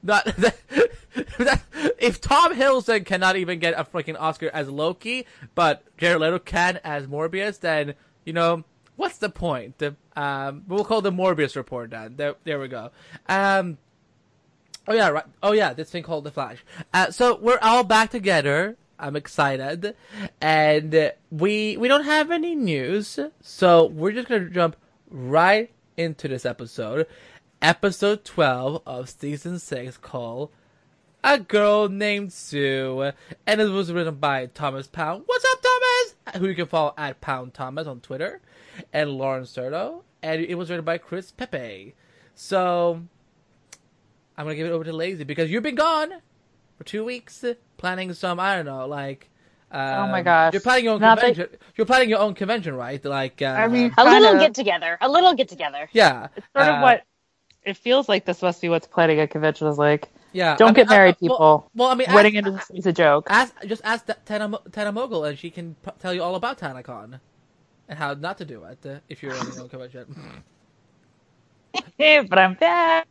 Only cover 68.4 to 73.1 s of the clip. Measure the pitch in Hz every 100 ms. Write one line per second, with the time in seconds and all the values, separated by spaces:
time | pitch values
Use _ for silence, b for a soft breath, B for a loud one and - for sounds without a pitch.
68.4 | 160 117 85 127 143 143 _ - 143 131
69.4 | 127 127 123 131 127 127 123 139 143 60
70.4 | - _ _ _ _ _ _ _ _ _
71.4 | _ _ _ - - _ 302 302 214 185
72.4 | 185 185 330 349 330 330 330